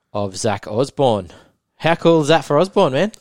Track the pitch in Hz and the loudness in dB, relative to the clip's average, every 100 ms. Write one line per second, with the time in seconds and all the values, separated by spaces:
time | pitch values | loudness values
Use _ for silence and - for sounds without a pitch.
0 | _ 104 101 95 113 98 - 107 139 - | _ -6 -6 -4 -4 -4 -6 -4 -4 0
1 | 135 107 90 - _ _ _ - 156 165 | 0 0 -4 -16 _ _ _ -6 -2 0
2 | 170 165 143 160 - 147 185 208 170 131 | 2 2 4 0 2 0 0 0 0 0
3 | 202 - | -4 -2